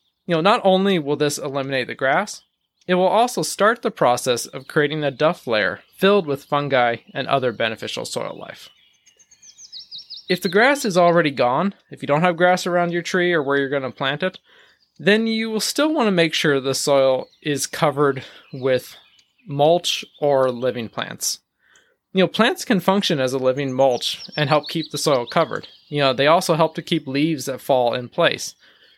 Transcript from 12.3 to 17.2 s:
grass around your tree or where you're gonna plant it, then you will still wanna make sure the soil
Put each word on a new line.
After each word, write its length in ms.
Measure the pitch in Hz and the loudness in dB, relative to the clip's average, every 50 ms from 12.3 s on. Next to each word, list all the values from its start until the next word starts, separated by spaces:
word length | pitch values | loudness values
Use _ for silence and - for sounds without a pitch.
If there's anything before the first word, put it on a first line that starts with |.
| 170 160 | 2 4
grass 280 | 180 180 180 175 - | 4 4 4 2 0
around 260 | 180 175 175 175 175 | -2 0 0 0 0
your 100 | 170 175 | -2 -4
tree 300 | 165 - - 180 175 175 175 | -4 -2 -2 0 0 2 0
or 80 | 160 | 0
where 160 | 135 135 139 139 | 0 0 0 0
you're 100 | 139 131 | 0 0
gonna 220 | 143 139 131 123 | -2 -4 -4 -6
plant 320 | - - 143 135 143 147 | -6 -6 -4 -4 -4 -4
it, 160 | 185 185 - - _ _ _ _ _ _ _ _ _ _ _ - | -4 -6 -6 -10 _ _ _ _ _ _ _ _ _ _ _ -2
then 280 | 143 185 208 220 226 | 2 2 2 2 2
you 240 | 226 226 220 226 220 | 0 -2 -2 -4 -4
will 100 | 220 214 | -4 -4
still 320 | - - - - 294 311 | -4 -4 -2 0 0 0
wanna 180 | 311 302 233 208 | 2 0 0 2
make 220 | 190 175 165 156 | 2 2 2 2
sure 280 | - - - 156 139 135 | 0 0 2 2 2 2
the 140 | 127 135 131 | 0 -2 -2
soil 540 | - - 147 143 139 135 131 131 127 | -2 0 2 4 4 4 4 2 0